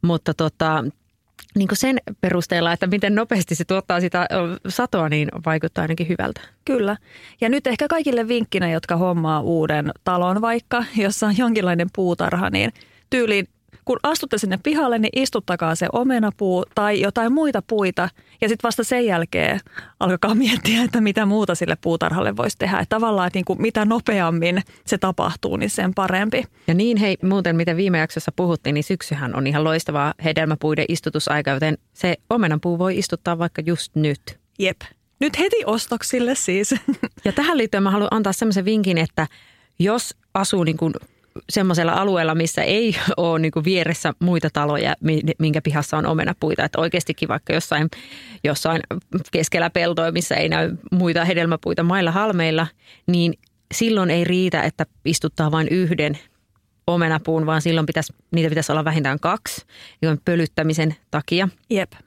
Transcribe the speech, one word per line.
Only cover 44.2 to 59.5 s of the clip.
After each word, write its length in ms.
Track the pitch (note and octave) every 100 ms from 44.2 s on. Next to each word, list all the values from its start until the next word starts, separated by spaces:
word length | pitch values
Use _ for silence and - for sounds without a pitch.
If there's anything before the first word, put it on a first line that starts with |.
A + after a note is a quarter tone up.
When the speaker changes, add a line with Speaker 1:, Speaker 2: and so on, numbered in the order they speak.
Speaker 1:
muita 280 | F3 E3+ D#3
taloja, 420 | - D3 D3 - D3+
mi-, 200 | D#3 D#3 D#3 -
minkä 240 | D#3 D#3
pihassa 360 | D#3 D3 C#3+ D#3
on 80 | D3+
omenapuita. 580 | D#3+ D3+ F3 D#3 E3
Että 160 | - -
oikeastikin 480 | E3 F3+ - - -
vaikka 240 | - -
jossain, 360 | D#3+ - D3+ D#3+ - - - - G#3+
jossain 360 | C#3+ C#3+ D#3+ E3 - - - - -
keskellä 380 | F3 D#3+ F3 E3+
peltoa, 400 | F3 E3+ E3 E3
missä 240 | E3 E3+
ei 140 | - E3
näy 280 | D#3+ D#3+ E3+ -
muita 340 | F3+ F3+ E3
hedelmäpuita 580 | E3+ E3+ E3 E3+ E3+ E3+
mailla 280 | E3+ F#3+ F3
halmeilla, 560 | E3+ G#3+ F#3 D#3+ D#3 D#3+ _ - - -
niin 280 | F3 E3+ - _ _ _
silloin 360 | - A3+ G#3+ F#3
ei 140 | E3+
riitä, 380 | E3+ F3+ F#3 E3
että 240 | D3+ - D#3 _
istuttaa 460 | D3 D#3+ D#3+ - D#3
vain 180 | D#3+ D#3+
yhden 500 | F3+ F3+ E3+ D3+ D3 - _ _ _ _ _ -
omenapuun, 600 | F3 E3 D#3+ D#3+ D#3+ D#3
vaan 160 | D#3+
silloin 240 | D3+ E3 D#3
pitäisi, 260 | - D#3 - _
niitä 180 | E3+ D#3+
pitäisi 240 | D3+ D#3
olla 120 | D3+
vähintään 360 | D#3 D#3 C#3 C#3+
kaksi, 460 | E3+ G#3 -